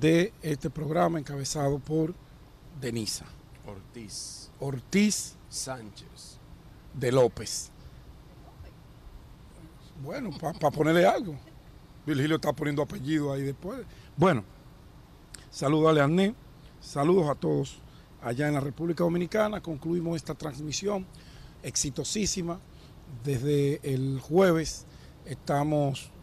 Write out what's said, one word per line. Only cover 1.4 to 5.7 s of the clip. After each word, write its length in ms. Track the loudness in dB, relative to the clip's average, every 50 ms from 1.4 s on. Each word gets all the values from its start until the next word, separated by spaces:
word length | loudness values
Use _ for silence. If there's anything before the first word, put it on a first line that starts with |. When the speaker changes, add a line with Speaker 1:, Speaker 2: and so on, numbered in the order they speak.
| -6 -4 -2 0 0 0 0 0
Speaker 1:
por 360 | -2 0 0 2 2 0 -2 -8 -14 -20 -20 -20 -20 -20 -20 -20 -20 -18 -12 -8
Denisa 460 | -6 -4 -2 -2 -4 -4 -6 -8 -10 -14 -18 -20 -20 -20 -20 -18 -14
Speaker 2:
Ortiz. 840 | -14 -14 -14 -16 -18 -16 -16 -14 -12 -12 -12 -12 -12 -14 -16 -18 -16 -12 -8
Speaker 1:
Ortiz 760 | -8 -6 -6 -8 -4 0 4 4 4 4 2 0 -6 -8 -12 -18 -18 -12
Speaker 2:
Sánchez. 880 | -10 -8 -8 -8